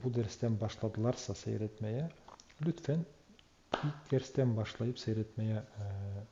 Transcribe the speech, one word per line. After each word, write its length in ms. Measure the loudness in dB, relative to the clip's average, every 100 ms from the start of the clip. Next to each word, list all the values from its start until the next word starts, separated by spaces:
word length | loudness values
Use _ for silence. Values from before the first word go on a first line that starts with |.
bu 100 | 0
dersten 460 | 2 0 0 2 2
başladılarsa 760 | 0 0 -2 2 2 0 -4
seyretmeye, 760 | -4 -2 -2 -2 -2 -2 -2 -4 -6 -18 -20 -20 -4 -2
lütfen 380 | 0 0 0 0 -8 -20 -20 -20 -20 -4 0
ilk 260 | 0 -4 0
dersten 460 | 2 2 4 4 4
başlayıp 420 | 0 -2 -2 -2
seyretmeye, 560 | 0 0 0 0 0
e, 300 | 0 -2 -6 -6 -4 -4 -6 -10